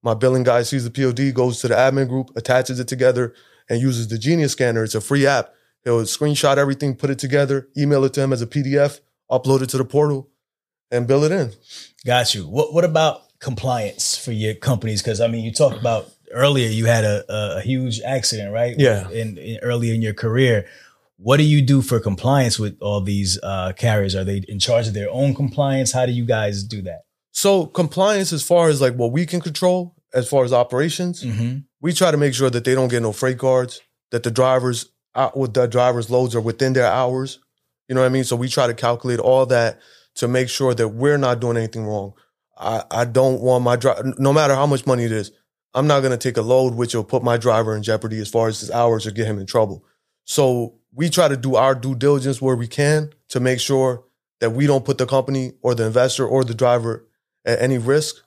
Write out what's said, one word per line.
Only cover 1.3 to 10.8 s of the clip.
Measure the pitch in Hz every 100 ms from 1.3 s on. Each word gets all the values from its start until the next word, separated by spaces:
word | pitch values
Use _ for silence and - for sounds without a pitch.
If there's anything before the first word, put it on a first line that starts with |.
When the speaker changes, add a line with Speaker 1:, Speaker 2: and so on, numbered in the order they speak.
Speaker 1:
goes | 123 123 113
to | 123
the |
admin | 113 131 139 131
group, | 131 127 113
attaches | 113 127 127 127
it | 123
together, | 127 127 123 117 _ _ _ _
and | 117
uses | 131 117 113
the | 113
Genius | 120 170 143
Scanner. | - 123 113
It's | 110
a | 110
free | - 143 135
app. | 135 - _ _ _
He'll | 127 117
screenshot | 110 - 151 143 151 135
everything, | 143 135 147
put | 123 143
it | 135
together, | 139 143 139 139 - -
email | 147 143
it | 135
to | 139
him | 135
as | 131
a | 117
P | 147
D | 135 143
F, | 143 - _ _ _
upload | 127 135 135
it | 131
to | 131
the |
portal, | 127 147 147 139 135 _ _ _ _ _